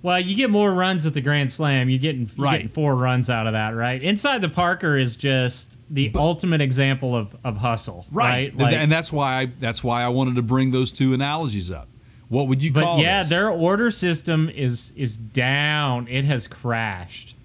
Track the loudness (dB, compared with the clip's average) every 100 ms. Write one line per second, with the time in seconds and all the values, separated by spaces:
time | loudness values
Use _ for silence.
0 | 0 0 0 0 2 4 4 2 2 0
1 | 0 0 0 0 0 -2 0 2 2 0
2 | 0 -2 -6 -2 0 0 -2 -2 0 2
3 | 2 2 2 0 0 0 -2 -2 -2 -2
4 | -2 0 0 0 -2 0 0 0 0 2
5 | 0 -2 0 0 0 -4 -18 -20 -8 -2
6 | -2 2 0 0 0 2 2 2 2 0
7 | -2 -2 -4 -8 -8 -4 -2 -2 -6 -14
8 | -8 0 0 0 -2 0 2 4 4 2
9 | 2 0 0 0 -4 -4 -6 -4 -2 0
10 | 0 0 2 0 2 2 2 2 0 0
11 | 2 2 0 -2 -4 -4 -6 -10 -14 -20
12 | -20 -20 -4 -2 2 2 2 2 2 2
13 | 4 2 2 0 0 2 2 2 0 0
14 | -2 -2 0 0 0 0 -2 -2 -10 -6
15 | -6 -6 -6 -2 0 2 0 0 0 -2
16 | -4 -2 0 0 -2 -8 -4 -2 -2 -6
17 | -12 -16 -20 -20